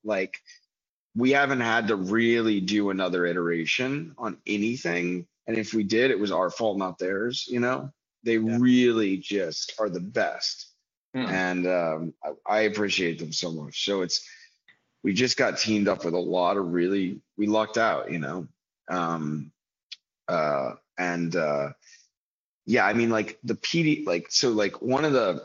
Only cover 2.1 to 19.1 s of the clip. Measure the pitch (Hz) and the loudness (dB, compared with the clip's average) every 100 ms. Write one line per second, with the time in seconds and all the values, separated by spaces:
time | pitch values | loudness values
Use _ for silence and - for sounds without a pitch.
2.1 | 110 117 117 113 104 92 104 101 95 92 | 2 4 4 4 2 2 0 0 0 0
3.1 | 87 87 87 85 85 78 - 131 143 165 | 0 0 0 0 -2 0 -2 -2 -4 -8
4.1 | - 113 - - 104 107 123 175 170 175 | -10 -10 -8 -6 -2 -2 -2 -2 -2 -2
5.1 | 180 170 _ - 113 107 113 101 110 131 | -4 -8 _ -4 -4 -2 -2 2 4 4
6.1 | 107 101 85 90 - 113 98 92 92 90 | 2 0 0 0 0 -2 0 -4 -4 -4
7.1 | 98 117 127 - 123 120 131 139 _ _ | -2 -4 -4 -4 -2 0 -2 -6 _ _
8.1 | _ 117 113 110 117 127 123 123 113 104 | _ 0 2 2 4 6 8 6 4 2
9.1 | 95 - 101 87 80 - - 107 87 92 | 0 -2 -2 -2 -4 -10 -4 -4 -4 -4
10.1 | 117 90 - - - - _ _ _ _ | -2 -2 -2 -6 -8 -16 _ _ _ _
11.1 | 123 113 92 92 90 90 90 82 78 82 | -6 -4 -2 -2 0 0 2 0 -2 -6
12.1 | - 76 76 - 104 107 101 101 101 87 | -8 -10 -8 -2 2 2 2 0 0 0
13.1 | 80 80 - 87 80 71 - - 101 90 | -2 -6 -6 -4 -6 -10 -6 -2 -2 -2
14.1 | - - - - _ _ _ _ _ - | -4 -6 -20 -20 _ _ _ _ _ -2
15.1 | 95 123 - 120 95 110 107 101 95 87 | 2 0 2 0 0 0 2 2 0 -2
16.1 | 87 90 90 87 101 90 87 90 98 92 | -2 0 2 2 2 0 0 2 2 -2
17.1 | 101 _ - 104 107 107 120 113 78 - | -6 _ -4 0 2 0 0 0 0 -2
18.1 | 85 69 90 - _ _ _ - 90 85 | -6 -4 -6 -10 _ _ _ -6 -4 -2